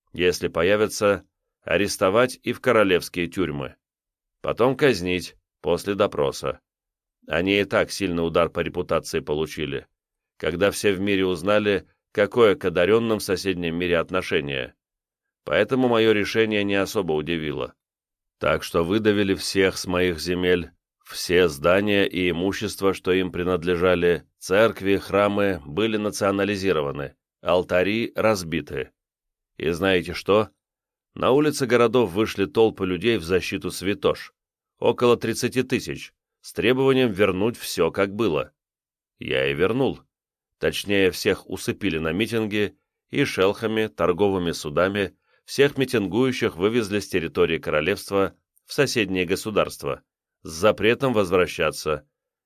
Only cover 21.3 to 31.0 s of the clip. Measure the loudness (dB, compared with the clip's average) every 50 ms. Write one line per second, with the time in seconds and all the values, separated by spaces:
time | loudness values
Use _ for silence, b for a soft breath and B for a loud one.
21.3 | 2 4 4 2 2 0 2 2 2 2 2 2 2 2 0 0 0 -2 -2 0
22.3 | 0 0 -2 -2 -2 -2 -6 -6 -4 -2 0 -2 0 0 0 0 0 0 0 -2
23.3 | -4 -4 -2 -2 -2 0 0 0 0 2 2 2 2 4 2 2 2 0 -2 _
24.3 | _ _ -4 0 4 4 4 4 2 0 -2 0 0 0 0 0 0 2 2 2
25.3 | 2 0 0 0 -2 -4 -8 -8 -4 -2 0 0 0 -2 -2 -4 -4 -2 0 0
26.3 | 0 0 0 -2 -2 -2 0 0 0 0 0 -4 -4 -8 -10 -12 -14 _ _ _
27.3 | _ _ -2 0 2 2 2 2 0 0 2 0 0 -2 -4 -4 -4 0 0 0
28.3 | 0 0 -2 -4 -6 -6 -6 -6 -8 -10 -10 -10 _ _ _ _ _ _ _ _
29.3 | _ _ _ _ _ -6 -4 -2 -2 0 2 2 2 2 0 -2 -8 -4 0 2
30.3 | 2 2 2 0 _ _ _ _ _ _ _ _ _ _